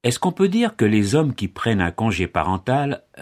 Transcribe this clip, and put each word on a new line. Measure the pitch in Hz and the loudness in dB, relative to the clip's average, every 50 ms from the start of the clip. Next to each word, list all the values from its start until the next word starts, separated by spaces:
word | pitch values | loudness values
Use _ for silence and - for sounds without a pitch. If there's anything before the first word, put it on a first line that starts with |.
| - | 0
Est-ce | 123 123 - | -2 -2 0
qu'on | - 185 | -2 -4
peut | 170 - 190 | 0 2 0
dire | 196 185 226 240 220 220 | 2 2 0 0 -2 0
que | - 113 | 2 2
les | 107 107 107 101 98 113 | 4 4 2 2 2 2
hommes | 156 156 139 - | 2 2 0 -2
qui | - 101 90 | -4 -8 -8
prennent | - - - 117 110 101 | -8 -4 -2 0 2 2
un | 90 85 | 0 0
congé | 87 - 110 113 95 82 92 | -2 -2 -2 -2 -2 -2 -4
parental | - - 85 78 87 95 92 92 - 127 143 143 139 - - _ _ _ - | -2 -2 -2 0 0 -2 -2 -2 -2 -2 0 -2 -4 -6 -8 _ _ _ -20